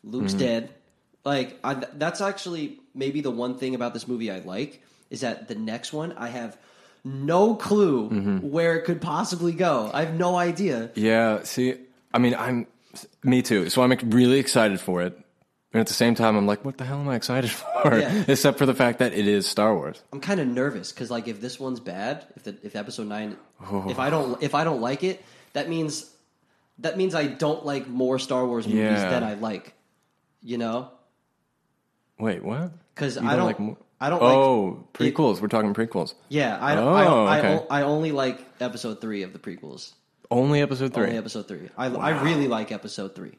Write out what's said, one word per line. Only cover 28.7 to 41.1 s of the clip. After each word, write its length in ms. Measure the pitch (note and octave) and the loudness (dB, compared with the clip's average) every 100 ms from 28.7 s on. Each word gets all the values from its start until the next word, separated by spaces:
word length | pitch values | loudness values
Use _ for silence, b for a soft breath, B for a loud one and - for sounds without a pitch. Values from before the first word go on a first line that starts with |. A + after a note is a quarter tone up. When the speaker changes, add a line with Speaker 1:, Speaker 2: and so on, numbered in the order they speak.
| G#2+ | 2
Speaker 2:
Yeah. 280 | G#2+ G#2 F#2+ | 2 2 2
Speaker 1:
than 120 | F2+ | 0
I 120 | A2+ G#2 | -2 -6
like. 380 | A2+ F#2+ - _ _ _ _ _ _ _ | -6 -8 -12 _ _ _ _ _ _ _
You 160 | A2+ A#2+ | -10 -6
know? 320 | A2+ A#2 B2+ - _ _ _ _ _ _ _ _ _ _ _ _ | -4 -4 -8 -20 _ _ _ _ _ _ _ _ _ _ _ _
Speaker 2:
Wait, 260 | A2 F2+ | -4 -4
what? 280 | F#2+ B2 F3 - _ - | -6 -6 -8 -10 _ -6
Speaker 1:
"'Cause 200 | C#3+ A#2 | -6 -2
Speaker 2:
You 60 | A#2 | 0
Speaker 1:
I 80 | B2+ | 2
Speaker 2:
don't 20 | |
Speaker 1:
don't, 80 | B2 | 0
Speaker 2:
like 140 | G#2+ | -2
mo- 180 | G#2+ - _ _ | -6 -8 _ _
Speaker 1:
I 80 | C#3 | -2
don't 120 | E3+ | 4
Speaker 2:
Oh, 600 | B2 C3+ C3+ A#2+ F#2+ - - - | 6 8 6 4 0 -4 -14 -2
Speaker 1:
like 100 | - | 0
it." 40 | - | 4
Speaker 2:
prequels. 240 | C#3+ F2+ | 2 2
We're 80 | G2+ | 0
talking 240 | A2+ G#2+ G#2 | 2 2 0
prequels. 400 | A2+ F#2+ D#2 - _ | -2 -2 -4 -8 _
Speaker 1:
Yeah, 280 | D3 B2+ G2+ | -2 -2 -2
I 140 | C3+ | 0
don't, 140 | D3+ B2 | 2 6
I 160 | F#3+ | 6
don't, 100 | F3+ | 8
Speaker 2:
Oh, 120 | C3 G2+ | 6 6
Speaker 1:
I 140 | - | 4
Speaker 2:
okay. 140 | - D#3 | 4 2
Speaker 1:
on-, 80 | - | 0
I 120 | C#3+ | 0
only 280 | C#3 D3+ D#3+ | 2 0 0
like 320 | C#3+ C3 A#2 - _ | 0 -2 -4 -14 _
episode 420 | B2 A2+ A#2 G#2+ | -8 -6 -8 -8
three 200 | A2+ G#2 | -6 -6
of 120 | F#2 | -8
the 60 | G2 | -10
prequels. 540 | - E2+ D#2 B1+ - _ _ _ _ | -14 -14 -14 -16 -18 _ _ _ _
Speaker 2:
Only 300 | B2 C3+ D3 | 2 4 2
episode 320 | C#3+ C3 C3 B2 | 2 0 -2 0
three? 100 | |
Speaker 1:
Only 120 | G2+ | 0